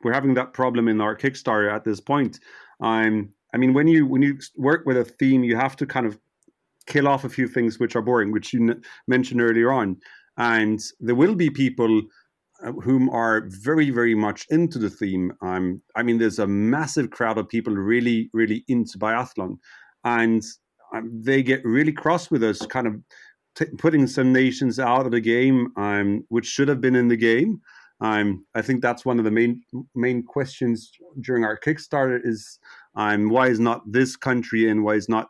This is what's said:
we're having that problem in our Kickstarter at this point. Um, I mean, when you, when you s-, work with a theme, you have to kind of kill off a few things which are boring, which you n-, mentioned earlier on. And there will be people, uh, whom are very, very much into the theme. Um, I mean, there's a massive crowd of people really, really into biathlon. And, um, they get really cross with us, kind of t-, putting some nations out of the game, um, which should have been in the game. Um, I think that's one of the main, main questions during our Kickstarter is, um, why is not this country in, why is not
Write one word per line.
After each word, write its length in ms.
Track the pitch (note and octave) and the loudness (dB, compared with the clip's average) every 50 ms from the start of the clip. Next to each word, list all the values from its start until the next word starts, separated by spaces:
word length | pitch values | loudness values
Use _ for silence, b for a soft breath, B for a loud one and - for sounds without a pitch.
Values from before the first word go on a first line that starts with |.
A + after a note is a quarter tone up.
we're 100 | - A#2 | -4 -2
having 220 | B2 C#3 C3+ C3+ B2+ | -2 0 0 2 0
that 180 | B2+ B2+ B2+ | 0 -2 -4
problem 360 | - - B2+ B2+ A#2+ A#2+ A#2 A2+ | -4 -2 -2 0 0 2 2 2
in 120 | G#2+ G#2+ | 2 2
our 160 | G#2+ G#2+ A2 | 0 -2 -4
Kickstarter 560 | - - C#3 C3+ - - B2+ A2 G#2+ G#2 G2+ | -2 -4 -4 -4 -4 -4 -2 0 0 0 0
at 120 | G#2 A2 - | -2 -4 -4
this 160 | A2+ G#2 G2+ | -4 -6 -6
point. 400 | - - C#3 D3 C3+ G#2+ - - B B B B B B B B | -2 -2 0 0 0 -2 -4 -10 B B B B B B B B
Um, 480 | A2+ A2+ A2+ A2+ A2 A2 A2 G#2+ G#2 G#2 _ _ _ _ - | -2 -2 0 2 2 2 0 -2 -4 -8 _ _ _ _ -2
I 40 | A#2+ | 0
mean, 160 | C3 B2+ B2+ | 2 2 4
when 120 | C#3 D3+ | 4 4
you, 200 | E3 E3 D#3+ D3 | 4 6 4 4
when 160 | C3 C3+ C3 | 4 2 2
you 140 | C#3+ C#3+ C#3 C#3 | 2 2 0 -4
s-, 120 | - - _ | -12 -16 _
work 280 | - B2+ C#3 D#3+ E3 - | -2 0 0 0 0 0
with 100 | C#3+ B2+ | 0 0
a 80 | B2+ A#2 | 0 0
theme, 400 | A#2+ - - C3+ C3 C3 C3 B2 | -2 -2 0 2 4 4 4 2
you 100 | A#2+ A2+ | 2 0
have 200 | A2+ C3 C3+ - | 0 0 -2 -2
to 100 | - D3 | -6 -8
kind 180 | C3+ - C3+ A#2+ | -4 -2 -2 -2
of 120 | A2 G#2 - _ _ _ _ _ _ _ _ _ _ _ _ _ | -2 -4 -8 _ _ _ _ _ _ _ _ _ _ _ _ _
kill 200 | - - D3 C#3 | -2 0 2 2
off 160 | C#3+ C#3 C3+ C#3+ | 2 2 0 -2
a 40 | B2+ | -6
few 180 | - - B2+ | -4 -4 -4
things 320 | A2+ - B2+ A#2 A2+ A2 - | -2 0 0 0 0 0 -2
which 160 | A#2+ A#2 - | -4 -2 -2
are 80 | A#2 | -2
boring, 300 | G#2+ A#2+ B2 A#2 G#2 G#2 | 0 2 2 2 2 0
which 200 | G#2+ G2+ - - | -2 -4 -4 -4
you 160 | - A#2+ A#2 A2+ | 0 2 2 2
n-, 120 | A#2+ A#2+ B B B B B | 0 -2 B B B B B
mentioned 340 | - B2+ B2+ B2+ B2+ B2+ A#2+ | 0 0 0 0 0 0 0
earlier 300 | A#2 A#2 A2+ A#2 A#2 B2 | 2 2 2 4 2 2
on. 280 | C3+ B2+ G#2+ G2 F#2 F#2 B B B B B B B | 2 0 -2 -2 -4 -8 B B B B B B B
And 440 | - A#2+ A#2+ A#2 A2+ A2 G#2+ A2 G#2+ - - - _ | -2 0 2 2 2 2 2 0 -2 -6 -12 -14 _
there 160 | - A2+ A#2+ | -4 -2 2
will 220 | B2 D#3 G3+ A3 | 2 2 2 2
be 120 | F3 F3 D3 | 2 0 0
people, 540 | - C3 C3+ - - - A#2 A2+ A2 G#2+ G#2+ b b b b b _ _ _ _ _ _ - | 0 0 -2 -2 0 0 0 2 2 0 0 b b b b b _ _ _ _ _ _ -14
uh, 80 | A#2+ | -12
whom 360 | - G2+ F#2+ A#2+ C3 C3 B2+ B2+ | -12 -6 -2 0 2 2 2 2
are 340 | - A#2 A#2 A2+ A2 A2 G#2+ F#2+ | 0 0 0 0 0 0 -2 -6
very, 400 | F#2 F#2+ G#2 C3 D#3+ D#3+ D3+ C#3 | -14 -8 -4 0 2 2 2 2
very 260 | B2 A#2+ A#2+ A#2 A2+ | 2 2 2 2 2
much 280 | G#2 G#2+ G#2+ G2+ - - - | 2 0 -2 -4 -6 -6 -2
into 300 | D#3 D#3+ E3+ E3 - B2+ | 0 0 0 0 -2 -4
the 100 | G#2+ F#2+ | -4 -4
theme. 420 | - - G#2+ G2 F#2+ F#2 F2+ F#2 - - | -4 -6 -6 -4 -2 -2 -4 -4 -6 -8
Um, 380 | G2 F#2 F#2 F#2 F#2 F2+ F#2 F#2 - _ _ | -8 -6 -4 -4 -4 -4 -6 -8 -12 _ _
I 80 | A2 | -4
mean, 160 | A#2+ A#2+ A#2 A2+ | -2 0 0 2
there's 220 | A2+ G#2+ G2 - | 0 0 0 -2
a 60 | G#2 G2 | -2 -2
massive 640 | G2+ G2+ G#2 A2+ C3+ D3+ D#3 C#3 - D#3 C#3 - | 0 0 0 0 0 0 -2 -4 -2 -4 -4 -4
crowd 260 | - - B2 A2+ A2 A2 | -4 -4 -2 -2 -2 -4
of 100 | G2 - | -6 -4
people 240 | - A2+ A2 A#2 | -6 -6 -4 -2
really, 580 | G#2 G2 F#2+ G#2 A#2 B2 A#2+ A#2+ A#2 A2+ A2+ - | -4 -2 0 0 0 0 2 0 0 0 -2 -4
really 320 | - A2+ A2+ G#2+ G#2+ A#2 - | 0 0 0 0 0 -6 -4
into 320 | - B2+ A#2+ A2 - - F#2+ | -2 -2 -2 -2 -4 -6 -4
biathlon. 600 | G#2+ A2 A2+ A#2+ B2+ - - - F#2 F#2 G#2 G#2 B B B B B B B B | -4 -2 -2 -4 -6 -6 -8 -8 -8 -8 -8 -12 B B B B B B B B
And, 400 | - A#2+ A#2+ A#2 A#2 A2+ A2+ A2 A2 - - _ _ _ _ _ _ _ | -4 -2 0 2 2 2 2 0 -2 -6 -16 _ _ _ _ _ _ _
um, 160 | - A2+ A2+ A#2 A#2 A2+ | -12 -10 -10 -10 -12 -6
they 220 | A2 B2+ C3+ C3+ C3 | -2 0 2 2 2
get 200 | B2+ C3 - - | 2 0 0 0
really 280 | A2+ A2+ C3+ D3+ D#3 | 0 0 2 2 0
cross 400 | D3+ - - D#3 F3 E3+ E3+ - | -2 -2 0 0 0 0 0 -2
with 100 | D#3 C3 | 0 2
us, 240 | A2+ A2 G#2 - - | 2 0 0 -2 -8
kind 200 | - - C3 A#2+ | -6 -6 -4 -4
of 100 | A2+ G#2 - - B B B B B B B _ _ _ | -4 -6 -6 -14 B B B B B B B _ _ _
t-, 100 | - E3 - - - | -6 -6 -6 -6 0
putting 280 | - E3 D#3 D3 C3+ | 0 2 4 4 2
some 260 | A#2+ - C#3+ C3 B2+ | 2 2 0 2 4
nations 460 | B2+ B2+ C3 B2+ B2+ - C#3 B2 G#2+ B2 | 4 4 4 2 0 0 -2 -2 -2 -2
out 280 | C3 A#2+ B2 C3 C3+ | 0 0 2 2 0
of 60 | B2+ | 0
the 80 | A#2 A#2+ | 0 0
game, 480 | G#2+ A2+ A#2 A#2+ C3 C3+ C3 B2+ A#2+ A#2+ - | 2 2 2 4 4 4 4 2 0 -2 -4
um, 480 | G2+ G2+ G#2 G2+ G2+ G2+ G2+ G2+ A2+ - _ | -6 -4 -2 0 0 0 0 -2 -2 -4 _
which 180 | A2+ A#2 - | -4 -4 -4
should 220 | - - - C#3 C#3 | -4 -2 0 0 2
have 120 | C#3+ B2 | 2 0
been 140 | B2 C3 B2+ | 2 2 2
in 120 | B2 A#2+ A#2+ | 4 4 2
the 80 | A#2+ | 2
game. 440 | A2 A#2 A2+ A2+ B2 E3 A3 G3+ - b b b b b b b _ | 2 2 2 2 2 2 0 -2 -6 b b b b b b b _
Um, 440 | A2 A2 G#2+ G#2+ G#2 G#2 F#2+ F#2 - _ _ | -4 -2 0 0 0 0 -2 -4 -8 _ _
I 80 | A2+ | -6
think 200 | A2 - C3 A#2+ | -2 -2 -2 0
that's 220 | B2 A#2+ A#2+ - - | 0 -2 -2 -2 -2
one 140 | B2+ A#2+ A#2+ | -2 0 0
of 60 | A2 | 0
the 60 | A2 | 2
main, 320 | G#2+ A2+ A#2+ A#2+ A#2+ A#2+ - _ - B2+ C3+ - _ | 2 2 2 2 0 -4 -10 _ -14 -14 -14 -10 _
main 280 | A#2+ A#2+ B2+ B2 A#2+ A#2+ | -4 -2 -2 -2 -2 -6
questions 640 | - - C#3+ C3+ C3+ - - C3+ A#2+ A#2 A2 - - _ _ - - - C3+ | -6 -6 -6 -6 -6 -6 -4 -2 -2 -2 -2 -6 -16 _ _ -20 -18 -16 -12
during 240 | G#2+ C3 B2+ A#2 A2 | -6 -4 -2 -2 0
our 140 | G#2+ A2 - | -2 -4 -4
Kickstarter 600 | - D3+ D#3 D3 - - D#3+ C#3+ C3+ C3 B2 A#2+ | -4 -4 -4 -4 -6 -4 -2 -2 0 0 -2 -2
is, 360 | A#2+ B2 A2+ G#2+ - - - _ B B B B B B _ | -2 -4 -6 -6 -8 -18 -20 _ B B B B B B _
um, 360 | G#2 G#2+ G#2 G#2 G#2 G#2 G#2+ | -4 -2 0 0 2 2 2
why 160 | A2+ C3 B2+ B2+ | 4 4 4 4
is 100 | A#2+ A2 | 2 2
not 200 | A#2 A2+ A#2+ A#2+ - G#2+ | 2 0 0 -2 -6 -2
this 260 | G2+ C3 C3 B2+ - | 0 2 2 0 -2
country 520 | - - C3+ B2+ B2 A2+ - - A2 A2+ A2 | -6 -4 -2 -2 -2 -2 -2 0 2 2 2
in, 140 | G#2+ G#2+ | 2 2
why 120 | G#2 G#2+ G#2+ | 2 2 0
is 120 | G#2+ G2+ - | 0 0 0
not 200 | A2+ A2 A#2 | -2 -2 -2